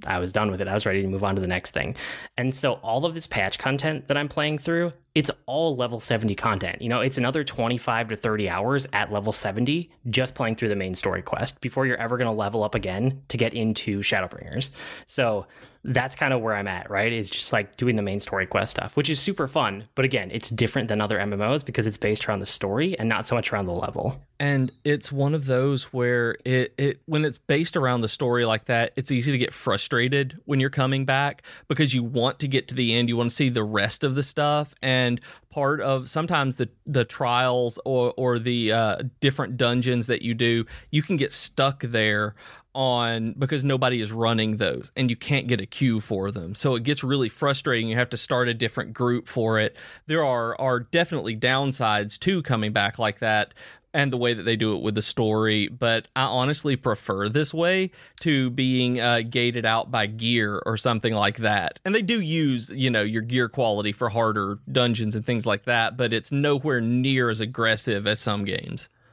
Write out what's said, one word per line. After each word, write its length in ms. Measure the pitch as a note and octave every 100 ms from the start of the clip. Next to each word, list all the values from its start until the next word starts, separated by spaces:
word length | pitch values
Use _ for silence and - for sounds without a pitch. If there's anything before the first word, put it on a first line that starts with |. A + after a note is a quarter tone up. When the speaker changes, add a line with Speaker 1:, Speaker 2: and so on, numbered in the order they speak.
| -
Speaker 1:
I 140 | F2+
was 140 | F2+
done 180 | G#2 G#2+
with 80 | F#2
it. 80 | F#2+
I 60 |
was 120 | G#2 G#2
ready 160 | G2
to 60 | G2
move 160 | F#2+
on 120 | G2+ F#2+
to 60 |
the 60 | F#2
next 240 | F2+ -
thing. 240 | - - - - - - -
And 160 | B2+
so 200 | B2+ C#3 A2+
all 220 | A2+ A#2+ E3
of 80 |
this 120 | E3 -
patch 320 | - F#2+ -
content 520 | C3+ C3+ D#3 D#3 -
that 80 | C#3+
I'm 100 | C#3+
playing 300 | D#3 D3+ D3+
through, 340 | - E3+ F3 E3 _ D#3
it's 160 | C#3 - -
all 320 | C#3 E3 B2+
level 240 | A#2+ A#2
seventy 340 | - A#2 A2 G2
content. 460 | A#2 G2 F2+ -
You 80 | A#2+
know, 100 | A#2+
it's 180 | C3 C3+
another 280 | A#2+ D#3 C#3
twenty-five 640 | - A2+ B2 - A2+ A2+
to 80 | G#2+
thirty 320 | A#2 G#2+ F#2+
hours 360 | F2 A2+ C#3 C#3
at 220 | G2+ G#2+
level 180 | G#2 G#2
seventy 600 | - G#2 F#2+ B2+ D#3+ E3 _ A#2+
just 260 | A#2 B2+ -
playing 220 | A2+ A2
through 120 | A2+
the 60 | G2+
main 180 | F#2
story 280 | F#2 G2 F#2
quest 400 | - - A#2 -
before 260 | B2 - C3
you're 80 | B2
ever 220 | A#2 B2
gonna 160 | A#2+
level 320 | A2 G2+ A2 G#2+
up 100 | A2+
again 480 | G2 F#2 B2+ C3+ -
to 80 | A2+
get 160 | A#2
into 460 | A#2 A2 G#2+ - G2+
Shadowbringers. 720 | G2+ G2+ F#2 - D#2+ B2 C3 - - - -
So 400 | - A#2+ G#2 - - - _
that's 340 | - B2 C3 -
kinda 200 | C#3+ B2+
where 160 | A2
I'm 140 | G#2 G2+
at, 220 | F2+ -
right? 240 | G2+ A2+
It's 160 | A#2 G2
just, 240 | - -
like, 240 | A2+ G#2 -
doing 180 | B2 A2
the 60 |
main 180 | G2+ G2+
story 260 | - G2 F#2
quest 260 | G2 G2+
stuff, 260 | - - -
which 120 | C#3+
is 120 | D3+
super 260 | - G3 C3+
fun. 400 | D#3 A2+ G2 G#2+ -
But 80 |
again, 260 | C3 A#2 F#2+
it's 160 | A#2 -
different 400 | A2 A2+ C3+ A2
than 100 | G#2+
other 180 | G#2 G#2
M 140 | G2+
M 100 | G2+
Os 220 | G#2+ D3
because 240 | C#3+ A#2 G#2+
it's 100 | G#2
based 300 | G#2 G#2+ -
around 120 | G2+
the 60 | G2
story 540 | - G2 A2 F3 F3+
and 80 | A2+
not 180 | G#2+ -
so 100 | A#2+
much 180 | -
around 140 | G#2 F#2
the 80 | F2
level. 440 | - - A#2+ - - -
Speaker 2:
And 320 | C#3+ C#3 B2+ -
it's 280 | D3 D3 -
one 220 | C#3 C#3
of 120 | D#3 C3+
those 400 | B2+ C3+ C3+ -
where 520 | B2+ B2 B2 A#2 -
it, 300 | B2+ B2+ B2 -
it, 240 | C#3 - -
when 180 | D3+
it's 140 | D3+ -
based 400 | - D3 E3 E3
around 240 | B2+ B2
the 80 | A2
story 360 | - B2 A#2+ A#2
like 200 | A2 -
that, 260 | A#2 A#2 -
it's 160 | C3
easy 200 | C3 B2+
to 60 | C3
get 160 | A#2+
frustrated 840 | - - G2+ - A#2+ B2+ C#3 C3+ D#3 -
when 140 | C3+
you're 100 | C3+
coming 360 | C#3+ C3 C3+ C3
back 380 | C3+ C#3+ - - - -
because 260 | C3+ D3
you 100 | B2
want 360 | A#2 B2+ B2 -
to 80 | C#3+
get 200 | C3+ B2
to 80 | C3
the 180 | A#2+
end. 140 | A#2 A#2+
You 80 | A#2
wanna 140 | A#2+
see 200 | - C3+
the 140 | A#2+
rest 400 | G#2 G#2+ G#2 -
of 120 | C#3+ C3+
the 80 |
stuff. 520 | C#3 - D3 D3 D3 -
And 400 | C3+ B2+ B2 A#2+ - - _
part 300 | - C#3 D3
of 300 | A#2 C3+ B2+
sometimes 480 | D#3+ E3+ E3 C3 -
the, 120 | A#2 - -
the 200 | C3+ A#2
trials 760 | - C3 A#2+ B2+ B2 A#2+ - -
or, 280 | B2+ B2 -
or 220 | B2+ A#2+
the, 340 | A#2+ A#2+ A2
uh, 300 | A2+ A2 - B2+ -
different 340 | C#3 C3+ A#2 B2
dungeons 500 | A#2+ B2 B2 B2 A2+
that 140 | A#2+
you 120 | A#2
do, 320 | A2+ A#2 A#2 A2+ - -
you 100 | D3
can 140 | D3+ E3+
get 160 | C#3
stuck 500 | - - - C3+ C#3
there 540 | A#2+ A#2 G#2+ G#2 G#2 G#2 - - _ C3+
on 580 | C3 B2 A#2 A2+ A2+ A#2+
because 240 | C3+ D3
nobody 380 | C#3 C3 B2+ B2
is 100 | G#2+
running 460 | A2+ A2+ A2+ A2 G#2+
those 340 | F#2+ A#1+ - -
and 140 | B2+
you 60 | A#2
can't 320 | - C#3 A#2+
get 120 | A#2
a 60 | F#2+
queue 340 | - C3 A2
for 300 | - G2+ G2
them. 240 | G2+ E2+
So 220 | G#2 C#3+ A#2+
it 80 |
gets 200 | A#2 C#3+
really 260 | C3 C#3 A#2
frustrating. 600 | - C#3+ C3+ D3+ A#2+ A2+
You 60 | A2+
have 160 | A#2+
to 60 | A#2
start 320 | - B2+ B2
a 40 |
different 400 | A2+ A2+ - -
group 340 | A#2 B2 B2 -
for 320 | - A2 A2
it. 180 | G#2+ - - - -
There 180 | D#3+
are, 360 | C#3+ A#2+ A2+ -
are 200 | C3 B2
definitely 540 | A#2+ E3+ E3+ D3+ G#2 A2
downsides 840 | B2 C3 C#3 C3 A2+ G#2 G#2 -
to 240 | F#3 F#3+
coming 300 | C#3+ A#2 G#2+
back 260 | G#2 G2+ G#2+
like 180 | G#2+ G#2
that 380 | A2+ G#2+ G2+ - - - _ D3
and 180 | C#3
the 40 | B2
way 180 | A#2+ A2+
that 80 |
they 120 | G2 A2+
do 200 | A2+ F#2+
it 80 |
with 100 | F#2+
the 80 | G#2
story, 680 | - - A2 A2 A2 G#2+ G2+
but 380 | A#2+ A#2 A2+ - C3
I 100 | C3
honestly 500 | B2 C3 D3+ D3+ C3
prefer 540 | B2 G#2 - G2 G#2
this 220 | C#3 D3
way 380 | D#3+ E3+ F#3+ F#3 - - -
to 320 | E3 C#3 B2+
being, 480 | B2 C3 B2+ B2 B2
uh, 220 | A#2+ A#2 A#2
gated 380 | B2 A#2+ A#2+ A2+
out 240 | A2+ -
by 160 | B2 G#2
gear 560 | A2 A#2 A#2+ G#2 G2+ -
or 100 | A2
something 380 | B2+ A2 A2+ A2
like 220 | G2+ G#2+
that. 420 | A2 G#2 E2+ -
And 120 | F#3+ A3
they 80 |
do 180 | F#3+ A#3
use, 480 | D#3+ E3 D3 B2+ A#2
you 220 | B2+ C3
know, 100 | A2+
your 220 | G#2+ A2+
gear 260 | A#2 B2+ A#2
quality 420 | - A#2 G#2 G#2
for 180 | G2 A#2+
harder 500 | A2+ A2+ G#2+ G2 G2+ -
dungeons 440 | C3 A#2+ A2+ A2 A2
and 100 | A2+
things 220 | A#2 G#2+
like 160 | G2
that, 340 | - A#2+ A2+ B2+
but 160 | A#2
it's 180 | A2+ -
nowhere 500 | C#3 D3 C#3+ D3 B2
near 500 | A2+ B2 C3 C3 A#2+
as 80 | A2
aggressive 640 | A2 B2+ A2+ G#2+ - G2+ G#2
as 140 | G#2+
some 260 | - G#2 G2+
games. 420 | F#2+ - - - _ _